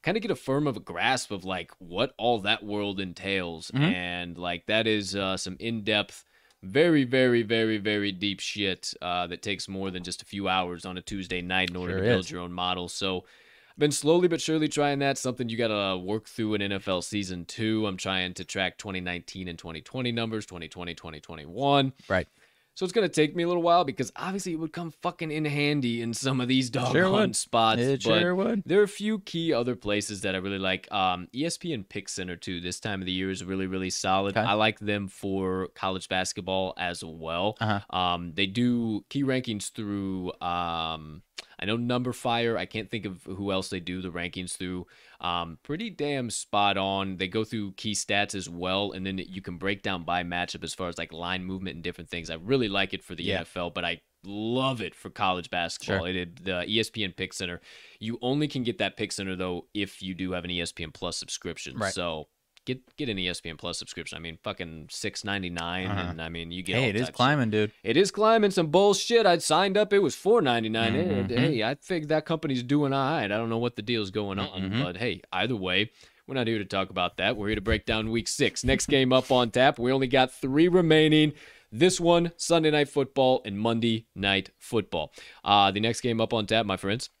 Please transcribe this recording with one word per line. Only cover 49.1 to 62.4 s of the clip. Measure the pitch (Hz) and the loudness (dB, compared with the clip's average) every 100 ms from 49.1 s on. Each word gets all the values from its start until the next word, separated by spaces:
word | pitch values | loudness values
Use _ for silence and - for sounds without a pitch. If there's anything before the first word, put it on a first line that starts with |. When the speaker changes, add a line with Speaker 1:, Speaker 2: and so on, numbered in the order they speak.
| 95 | -4
Speaker 1:
you | - 92 | -6 -10
can | 98 87 | -10 -6
break | 95 101 | -4 -2
down | - 92 | -4 -4
by | 82 87 | -2 -2
matchup | 87 87 87 87 | -2 -4 -4 -6
as | 80 | -10
far | - 92 | -6 -6
as, | 87 | -6
like, | 85 | -10
line | 80 87 92 90 | -8 -4 -4 -4
movement | 95 95 76 | -6 -6 -8
and | |
different | 85 87 82 | -8 -10 -10
things. | 87 82 | -8 -8
I | 82 | -10
really | 90 135 113 | 0 0 2
like | 98 95 95 | 0 -2 -4
it | |
for | - | -10
the | 82 90 | -8 -4
Speaker 2:
Yeah. | 95 | -4
Speaker 1:
N | |
F | 85 - | -4 -6
L, | 87 | -6
but | 87 87 | -4 -4
I | 85 _ _ 95 | -6 _ _ -12
love | 101 110 123 131 123 | -6 -2 0 -2 -2
it | 90 - | -8 -10
for | 98 | -16
college | - 101 92 85 | -2 0 0 -2
basketball. | 87 85 - - 98 | -4 -4 -6 -2 -2
Speaker 2:
Sure. | 87 | 0
Speaker 1:
It, | 92 | -4
it, | 90 85 | -6 -8
the | 90 90 87 | -6 -4 0
E | 107 | 0
S | 110 | 0
P | - | -4
N | 98 - | -6 -4
Pick | 92 | -8
Center. | - 92 87 - - - - | -6 -6 -8 -12 -20 -20 -12
You | 107 113 | -8 -4
only | 123 139 151 | 0 0 0
can | 135 | -2
get | 120 107 | -4 -2
that | 101 - | -2 -2
Pick | 107 | -6
Center, | - 98 92 | -4 -6 -4
though, | 92 87 - 104 | -4 -4 -6 -4
if | 98 - | -4 -6
you | 95 87 | -10 -4
do | 92 | -4
have | 90 87 | -4 -4
an | |
E | 87 | -4
S | 85 | -4
P | - | -6
N | 82 | -12
Plus | - 90 - | -6 -6 -6
subscription. | - - 90 80 - 95 | -8 -8 -8 -10 -10 -4
Speaker 2:
Right. | 101 | -4
Speaker 1:
So | 95 87 80 76 _ | -2 -4 -6 -10 _